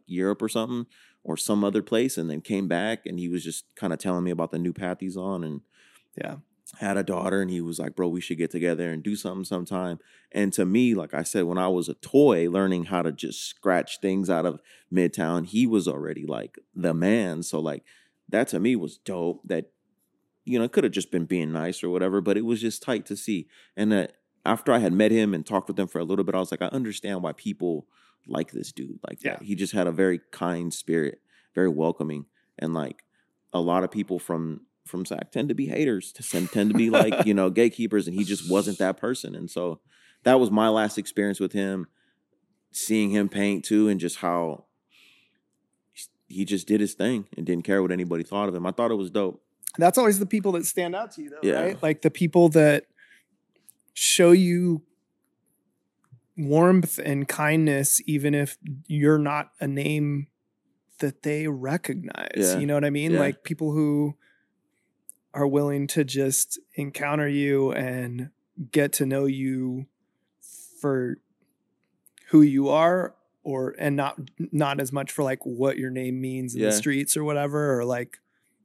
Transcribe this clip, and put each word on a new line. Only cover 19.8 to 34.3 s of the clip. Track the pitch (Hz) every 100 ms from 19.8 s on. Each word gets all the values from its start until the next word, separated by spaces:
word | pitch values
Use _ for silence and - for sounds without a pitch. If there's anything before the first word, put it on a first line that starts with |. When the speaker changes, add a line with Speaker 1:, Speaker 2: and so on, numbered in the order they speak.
| _ _ _ _ _ _
Speaker 1:
you | - 120
know, | 120
it |
coulda | - 113
just | 95 87
been | 92 80
being | 92 78
nice | 80 82 92
or | 90
whatever, | 90 92 101
but | 90 101
it | 113
was | 117
just | 113 107
tight | - 113 -
to | 101
see. | - 98 76 _ _ -
And, | 107
uh, | 104 90 - _ _
after | - 113 -
I | 120
had | 101
met | 90 107
him | 113 104 90
and | -
talked | 101 -
with | -
him | 92
for | 87
a |
little | 82 95 95
bit, |
I | 95
was | 90
like, | 85
"I | 92
understand | 131 120 98 - 95
why | 85
people | 76 - 98 90 80 - _ _ _ -
like | - 82
this | - -
dude | - - - -
like | -
Speaker 2:
Yeah. | - -
Speaker 1:
that." |
He | 101
just | 101 95
had | 104 87
a |
very | 82 95 87 -
kind | - 87 87 87
spirit, | - - 82 73 - _ _ _
very | - 92
welcoming. | 76 80 - 78 73 71 _ _ -
And, | 82
like, | 82 71 - _ _ _ _ _
a | 90
lot | 85 90
of | 90
people | 107 98 90
from, | -